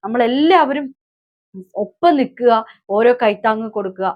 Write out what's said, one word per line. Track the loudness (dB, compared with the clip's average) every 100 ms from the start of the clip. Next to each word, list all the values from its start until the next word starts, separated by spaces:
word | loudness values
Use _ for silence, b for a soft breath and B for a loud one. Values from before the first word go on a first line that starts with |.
നമ്മളെല്ലാവരും | -4 -2 0 2 2 4 2 -4 -8 -16 _ _ _ _ _ -20 -14 -10
ഒപ്പം | -10 _ 0 2
നിൽക്കുക, | -2 0 2 2 -2 B _
ഓരോ | 0 2
കൈത്താങ്ങ് | 2 0 0 -2 -2 -6
കൊടുക്കുക. | -6 -8 -6 -6